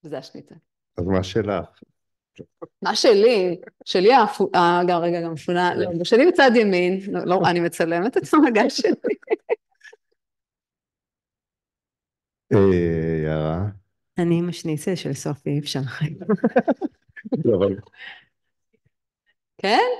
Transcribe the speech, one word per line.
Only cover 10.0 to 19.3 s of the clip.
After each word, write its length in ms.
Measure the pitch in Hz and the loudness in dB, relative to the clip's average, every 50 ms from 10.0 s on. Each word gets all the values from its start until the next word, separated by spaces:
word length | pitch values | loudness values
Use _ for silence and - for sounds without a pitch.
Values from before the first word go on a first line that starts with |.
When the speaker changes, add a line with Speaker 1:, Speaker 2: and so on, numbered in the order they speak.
| _ _ _ _ _ _ _ _ _ _ _ _ _ _ _ _ _ _ _ _ _ _ _ _ _ _ _ _ _ _ _ _ _ _ _ _ _ _ _ _ _ _ _ _ _ _ _ _ _ _ - | _ _ _ _ _ _ _ _ _ _ _ _ _ _ _ _ _ _ _ _ _ _ _ _ _ _ _ _ _ _ _ _ _ _ _ _ _ _ _ _ _ _ _ _ _ _ _ _ _ _ 2
Speaker 2:
אה, 720 | 104 98 98 92 90 87 85 82 82 80 80 80 80 78 | 4 4 4 4 4 2 0 0 -2 -2 -2 -2 -2 -2
יערה? 400 | 78 78 78 78 78 80 85 98 107 101 - _ _ _ _ _ _ _ - | -2 -2 -2 -2 -2 -2 -2 -4 -6 -8 -12 _ _ _ _ _ _ _ -4
Speaker 3:
אני 200 | 175 170 170 170 | 0 0 0 0
עם 100 | 175 175 | -2 -4
השניצל 460 | 165 - - 170 156 151 - 156 147 | -8 -8 -6 -6 -6 -6 -4 -6 -6
של 180 | - - 151 139 | -6 -6 -8 -8
סופי, 380 | - - 156 143 - _ - | -6 -6 -8 -8 -6 _ -6
אי 80 | 143 143 | -6 -4
אפשר. 220 | 147 - - 139 131 127 - - 156 151 160 - - - 214 - - 220 - - - - 262 _ 392 - _ _ _ _ _ - - 214 - 143 156 | -6 -6 -6 -6 -6 -8 -6 -6 -6 -6 -8 -10 -4 -4 -4 -2 -2 0 0 0 0 0 -4 _ -6 -12 _ _ _ _ _ -20 -10 -6 -6 -2 0
Speaker 2:
לא, 120 | 117 110 | 0 2
אבל 200 | 90 98 98 95 101 - _ _ _ - - - - _ _ _ _ _ _ _ _ _ _ _ _ _ _ _ _ _ _ _ _ _ _ | 2 2 0 -2 -6 -10 _ _ _ -20 -20 -20 -20 _ _ _ _ _ _ _ _ _ _ _ _ _ _ _ _ _ _ _ _ _ _